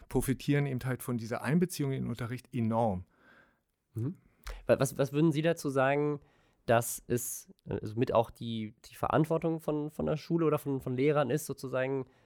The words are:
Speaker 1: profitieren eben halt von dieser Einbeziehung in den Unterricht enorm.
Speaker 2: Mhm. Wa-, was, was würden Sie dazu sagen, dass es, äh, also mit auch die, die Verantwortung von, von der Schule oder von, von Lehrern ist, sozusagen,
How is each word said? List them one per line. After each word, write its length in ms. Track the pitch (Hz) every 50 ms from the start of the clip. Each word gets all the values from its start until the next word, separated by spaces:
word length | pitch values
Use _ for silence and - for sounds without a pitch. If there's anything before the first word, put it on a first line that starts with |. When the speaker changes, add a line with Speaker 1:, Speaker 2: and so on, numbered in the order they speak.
| - -
Speaker 1:
profitieren 580 | - 131 - - 127 - - - 143 143 143
eben 140 | 139 131 123 120
halt 200 | 131 123 117 -
von 120 | - 123 113
dieser 240 | 113 107 120 -
Einbeziehung 500 | - 117 147 180 180 175 - - 147 135
in 100 | 135 131
den 80 | 127 120
Unterricht 420 | 120 - 123 113 127 123 - -
enorm. 520 | - 127 113 110 113 113 120 110 95 90 92 _ _ _ _ - - - _ _ _ _ _ _ _ _ _ _ -
Speaker 2:
Mhm. 220 | 110 113 143 190 - _ _ _ _ - - - - -
Wa-, 140 | - 120 -
was, 180 | 135 127 - -
was 140 | 139 127
würden 180 | 135 147 156 165
Sie 120 | 139 147
dazu 260 | 156 170 165 - - 147
sagen, 480 | 131 135 131 135 139 147 147 147 147 139 - _ _ _ _ _ _ _ -
dass 380 | - 117 117 117 - - - -
es, 420 | - 120 120 - - - - - - - _ - -
äh, 100 | - 104
also 160 | - 107 107
mit 160 | 113 127 -
auch 200 | - 113 117 -
die, 420 | - - 120 117 113 113 110 107 - _ - -
die 60 | -
Verantwortung 640 | - - - - 131 160 - 165 160 - 165 165 160
von, 320 | - - 151 151 147 151
von 140 | - - 156
der 100 | 151 156
Schule 300 | 147 - - 165 170 165
oder 120 | 151 147 143
von, 220 | - 143 139 131
von 160 | - 135 127
Lehrern 340 | 127 135 151 147 147 147 117
ist, 160 | 131 151 -
sozusagen, 600 | - 139 - - 131 131 131 127 131 139 135 131 - _ _ _